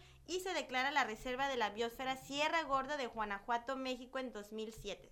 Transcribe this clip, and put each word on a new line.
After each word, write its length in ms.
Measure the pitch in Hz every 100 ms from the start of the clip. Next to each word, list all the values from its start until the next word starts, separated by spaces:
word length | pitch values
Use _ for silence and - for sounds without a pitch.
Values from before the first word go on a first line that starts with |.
| - - -
Y 140 | 359
se 120 | 370
declara 380 | 330 - 254 269
la 140 | 294 226
Reserva 420 | 220 247 247 277
de 80 | 247
la 140 | 208
Biosfera 480 | 208 233 233 262 262
Sierra 460 | - 285 311 330
Gorda 340 | 285 269 262 294
de 100 | 240
Guanajuato, 720 | 220 208 202 - 233 240 269
México, 420 | 262 247 254 262
en 140 | 254
dos 180 | 214 202
mil 220 | 220 220
siete. 360 | - 202 180 -